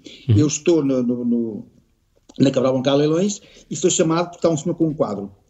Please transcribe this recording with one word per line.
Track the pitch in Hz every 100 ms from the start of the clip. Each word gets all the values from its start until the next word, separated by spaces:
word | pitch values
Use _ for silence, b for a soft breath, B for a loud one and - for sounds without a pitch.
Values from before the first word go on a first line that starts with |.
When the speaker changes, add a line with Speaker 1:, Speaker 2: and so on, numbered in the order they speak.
| B B B
Speaker 1:
Uhum. | 101
Speaker 2:
eu | 151
estou | - 180 160
no, | 139 127
no, | 120 120
no, | 120 117 113 101 - _ _ _ _ _ - -
na | 135
Cabral | 135 131
Branca | 131 139
Leilões | 143 151 160 208 202 b b b
e | 156
sou | 180
chamado | - 160 165 175
porque | -
está | 170
um | 156
senhor | 175
com | 165 160
um |
quadro. | 147 113 101 101 -